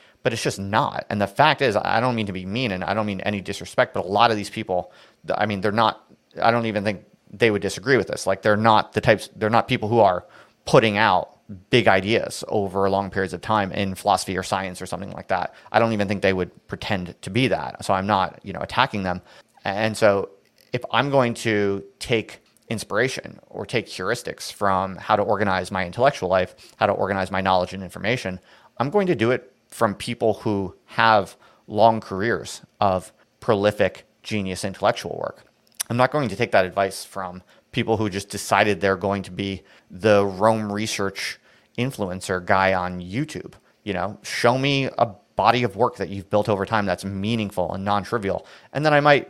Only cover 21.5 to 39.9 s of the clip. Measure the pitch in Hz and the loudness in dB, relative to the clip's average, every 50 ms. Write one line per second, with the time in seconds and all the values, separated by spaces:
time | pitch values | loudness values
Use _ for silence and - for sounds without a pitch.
21.5 | 107 104 101 98 98 98 98 - _ - - - 123 110 95 - - - _ _ | 0 2 2 0 0 -2 -6 -12 _ -10 -4 -2 -2 -2 -2 -4 -12 -20 _ _
22.5 | _ _ _ - 113 101 - - 95 104 123 131 - - - - - - - _ | _ _ _ -8 -8 -8 -6 -4 -2 0 0 0 -2 -8 -12 -14 -16 -20 -20 _
23.5 | - 98 101 - - 113 - - - - 92 101 123 - - - - - - - | -12 -12 -8 -4 -4 -4 -4 -4 -8 -8 -4 -4 -4 -4 -6 -10 -12 -12 -12 -14
24.5 | - - 101 98 95 92 95 95 92 82 - - 107 101 98 104 104 98 107 98 | -6 0 2 2 2 2 0 -2 -6 -6 -2 0 2 2 2 2 0 0 0 0
25.5 | 92 92 92 - 101 92 90 87 85 117 127 147 - - 92 87 92 92 90 - | 0 -2 -2 -4 -4 -4 -4 -4 -2 0 0 0 0 0 -2 0 2 2 0 0
26.5 | - - - - - - 107 101 95 - 98 95 98 95 95 92 98 95 95 95 | -6 -16 -20 -12 -4 0 2 2 2 2 0 -2 -2 -2 -2 -2 -2 -2 2 2
27.5 | 95 90 90 - 95 98 95 87 - 90 92 107 127 123 - 95 92 92 _ _ | 2 2 2 0 -6 -10 -12 -12 -10 -6 -4 -2 -2 -2 -4 -6 -8 -10 _ _
28.5 | - - _ _ _ - 120 143 175 208 196 180 147 98 110 120 127 - - - | -20 -20 _ _ _ -4 -4 0 0 0 0 0 0 2 2 2 0 0 -4 -10
29.5 | _ _ _ _ - - 117 104 95 - - 123 117 - 120 110 101 - - 110 | _ _ _ _ -2 0 0 0 0 -2 -6 -8 -4 0 0 0 0 0 -2 -2
30.5 | 104 98 95 90 - _ _ - - - 113 113 110 104 92 - - _ _ _ | -2 -2 -2 -4 -8 _ _ -8 0 2 4 6 6 4 2 0 -8 _ _ _
31.5 | _ _ _ - 104 107 113 117 110 107 - - 98 92 104 117 101 82 - - | _ _ _ -6 2 4 4 4 4 2 -4 -6 -6 -4 -2 -2 -2 -4 -6 -10
32.5 | - - - - _ - 107 98 92 90 - - _ _ _ _ _ - - - | -14 -16 -18 -14 _ -2 0 0 0 0 -4 -8 _ _ _ _ _ -8 0 0
33.5 | 107 98 101 104 208 - 98 92 - - - _ _ _ - - 110 104 95 92 | 2 4 4 2 2 2 0 0 0 -4 -20 _ _ _ -12 -6 -4 -4 -4 -4
34.5 | 92 - - 98 90 - 98 110 123 - - - - - - - - - - _ | -6 -6 -8 -8 -6 -2 0 0 0 0 -4 -10 -10 -8 -8 -8 -10 -12 -20 _
35.5 | _ _ _ _ _ - - - 117 120 127 127 - 151 135 104 95 101 120 98 | _ _ _ _ _ -12 -8 -4 0 2 2 2 2 0 -2 -2 -2 -4 -2 2
36.5 | - 101 92 90 - 98 98 95 - - - - - 98 92 90 90 90 - _ | 2 2 2 2 0 -2 -2 -2 -2 -8 -14 -12 -12 -10 -10 -10 -12 -14 -18 _
37.5 | _ _ _ _ - 123 110 110 113 101 110 104 90 98 - - - 80 - - | _ _ _ _ -4 -4 0 0 0 0 0 -2 -2 -4 -6 -8 -10 -8 -2 2
38.5 | 107 98 110 107 101 85 98 98 95 90 101 98 101 98 92 - 90 95 98 98 | 4 4 4 4 2 0 2 0 0 0 0 -2 -2 -4 -6 -8 -8 -6 -6 -6
39.5 | 95 90 - _ _ _ _ - | -6 -8 -10 _ _ _ _ -20